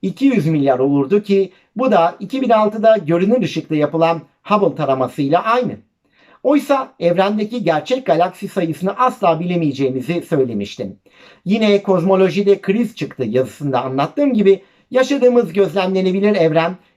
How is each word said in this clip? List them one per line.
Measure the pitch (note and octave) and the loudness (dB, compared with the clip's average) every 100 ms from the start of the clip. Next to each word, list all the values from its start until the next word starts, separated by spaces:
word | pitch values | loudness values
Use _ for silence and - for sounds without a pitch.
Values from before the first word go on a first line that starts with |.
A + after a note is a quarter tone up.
iki | F#3+ - | -8 0
yüz | C4+ A3+ D3+ | 2 2 0
milyar | D#3 C3+ B2+ | 0 2 2
olurdu | C#3 C#3+ C3+ G3+ | 2 0 2 0
ki | G3+ G3 F#3+ _ _ G#3 | 2 0 0 _ _ -4
bu | C4 | 0
da | G3 E3+ F3 | 2 2 -2
iki | G3 C4+ | -10 -4
bin | B3 | 0
altıda | A3 G#3+ G#3+ A3 A3 | 2 2 0 2 2
görünür | D3+ E3+ F#3+ B3 | 2 0 2 0
ışıkla | E3 D#3+ - D3+ | 0 -6 -4 -2
yapılan | D3 D#3+ E3 E3 - _ | 0 0 0 0 -6 _
Hubble | - G#3 F3+ | -4 0 0
taramasıyla | D3+ C#3+ C3 B2 - C#3 F3 | -2 -2 -2 -2 -2 0 0
aynı. | A3 B3 A#3 G2+ _ _ _ _ _ _ | 2 0 -2 -8 _ _ _ _ _ _
Oysa | B3+ D4 - C4+ B3+ - | 0 0 2 -2 -2 -2
evrendeki | E3+ F3 G3 G#3+ G#3+ A#3+ | 0 2 0 -2 -4 -4
gerçek | E3+ D#3 - B3+ C4 | -2 -2 -2 -4 0
galaksi | D#3+ F3+ - F#3+ | 0 0 -4 -8
sayısını | G3 E3 D3+ F#3 - | -4 -4 -4 -4 0
asla | B3+ - D3+ D3 | -2 0 0 0
bilemeyeceğimizi | F3 F3 D#3 B2+ C3+ C3 B2 E3+ | -2 -2 -2 -2 -2 -2 -4 -6
söylemiştim. | - D3 B2+ G#2+ G2+ - G2+ - _ _ - _ | -2 -2 -2 -4 -8 -10 -12 -14 _ _ -20 _
Yine | F3 G#3+ G#3+ G3+ | -2 0 2 2
Kozmolojide | G3+ F#3 F3+ F#3+ F#3+ E3 G3+ F#3+ | 2 0 2 2 2 2 2 0
Kriz | - G#3 A3+ - | 0 -2 -2 -6
Çıktı | D3 - | -10 -6
yazısında | A#2 B2 B2 - C#3+ B2+ | -2 0 -2 -4 -4 -4
anlattığım | C3 C3 D3+ - C#4+ | -2 -4 -4 0 0
gibi | A3 G3 F#3+ _ _ - | 2 4 2 _ _ -4
yaşadığımız | B3+ C4 C#4 B3 A#3+ A3+ | 0 0 2 4 2 0
gözlemlenebilir | F#3+ F#3 F3+ F#3 F#3+ F#3 F#3+ G3+ G3+ | 0 0 0 -2 0 0 0 0 2
evren | D#3+ D#3+ E3 F#3 _ | 2 2 0 -6 _